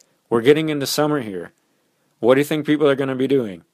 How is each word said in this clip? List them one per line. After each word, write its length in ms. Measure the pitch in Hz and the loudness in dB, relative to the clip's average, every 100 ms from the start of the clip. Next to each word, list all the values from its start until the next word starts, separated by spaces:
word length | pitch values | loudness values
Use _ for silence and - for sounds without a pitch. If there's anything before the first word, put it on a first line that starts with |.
| _ _ - | _ _ -4
We're 120 | 117 | 0
getting 280 | 117 151 156 | 4 4 2
into 160 | 147 135 | -4 -4
summer 360 | - 151 151 | -2 0 -2
here. 320 | 110 92 82 _ _ _ _ _ _ - | -6 -10 -12 _ _ _ _ _ _ -2
What 160 | 110 131 | 2 4
do 60 | |
you 40 | 143 | 2
think 220 | 156 143 | -2 -2
people 200 | 147 151 | 0 2
are 80 | 135 | 0
gonna 200 | 139 131 | -2 -2
be 120 | 131 | 0
doing? 360 | 139 113 87 - | 0 -2 -10 -20